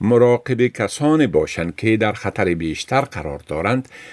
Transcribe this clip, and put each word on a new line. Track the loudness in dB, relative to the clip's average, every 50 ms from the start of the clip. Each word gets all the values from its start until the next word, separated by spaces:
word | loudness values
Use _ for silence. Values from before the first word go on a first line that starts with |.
مراقب | 0 2 4 6 6 6 4 2 0 -2 -2 0 0 0
کسانی | 0 -2 -6 -4 -4 -2 0 2 2 2 2 2
باشند | 2 2 0 0 -2 -6 -6 -6 -6
که | -4 0 0 2 2
در | 2 0 -2
خطر | -2 -6 -6 -2 -2 0 0 0
بیشتر | -2 -2 -6 -6 -6 -6 -2 -2 -2
قرار | -2 -2 -6 -10 -8 -8 -10 -10 -10 -8
دارند | -6 -4 -2 -2 -2 -2 -4 -6 -14 -20 -20 -20